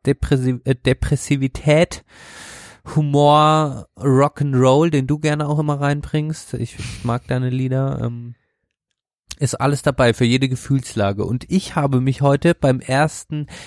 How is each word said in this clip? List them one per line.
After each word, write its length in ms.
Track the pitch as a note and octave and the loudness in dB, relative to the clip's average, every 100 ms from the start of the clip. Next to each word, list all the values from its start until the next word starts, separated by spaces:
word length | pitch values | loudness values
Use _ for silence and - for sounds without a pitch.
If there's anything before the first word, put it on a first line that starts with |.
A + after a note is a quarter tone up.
| - | -4
Depressi-, 540 | C#3 - C3+ B2+ B2 | -2 0 0 0 -2
äh, 120 | - C3 | -2 -2
Depressivität, 1300 | - C3 - C#3+ - C#3+ C3+ - D3+ D3+ F3 - - - - - - - - - - D3+ | 0 0 0 -2 -2 -2 -2 -2 2 2 2 -4 -18 -20 -20 -20 -20 -20 -20 -20 -6 -4
Humor, 960 | D3+ C#3+ D3 D3+ D3+ D#3 D3+ C3 - - | 0 4 6 6 6 4 0 -6 -14 -4
Rock'n'Roll, 920 | C3+ C3 C#3+ - C#3+ B2+ C3 C3+ E3+ | 2 4 2 0 -2 4 6 6 4
den 160 | D3+ C3 | 2 0
du 120 | D#3 | -2
gerne 280 | D3+ D3 D3 | -2 -2 -2
auch 100 | D3 | -2
immer 220 | D3+ C#3+ | -2 0
reinbringst. 720 | C#3+ C#3+ - D#3 D3+ D#3 - B2 | 0 -2 -2 -4 -4 -8 -10 -8
Ich, 240 | A#2+ - | -8 -10
ich 240 | - - | -12 -8
mag 240 | A#2+ A#2+ - | -4 -4 -4
deine 220 | B2+ B2+ | -4 -2
Lieder. 500 | B2+ B2+ C3 C3+ C3 | -2 -2 -2 -2 -4
Ähm, 340 | A#2+ A#2+ A#2+ A#2 _ _ _ _ _ _ _ _ - - | -6 -8 -14 -18 _ _ _ _ _ _ _ _ -20 -6
ist 180 | C#3 - | -4 -2
alles 260 | C3+ C#3+ | -2 0
dabei 320 | - C3+ B2 | 0 2 2
für 100 | A2+ | 2
jede 240 | A#2+ B2+ C3 | 2 2 0
Gefühlslage. 760 | B2+ - C#3 B2+ - G2+ G2+ G2 | -4 -2 -2 -2 -4 -2 -2 -4
Und 260 | B2 - | -6 -4
ich 240 | F#3+ - - | -4 -2 -2
habe 240 | C#3+ C3 | 0 0
mich 220 | C3 C3 | 0 0
heute 340 | C#3+ C#3+ - - | 2 2 2 2
beim 240 | C#3 C3 | 2 0
ersten 680 | - C3+ D#3 - - D3+ D3 - | -2 0 0 -2 -8 -8 -8 -12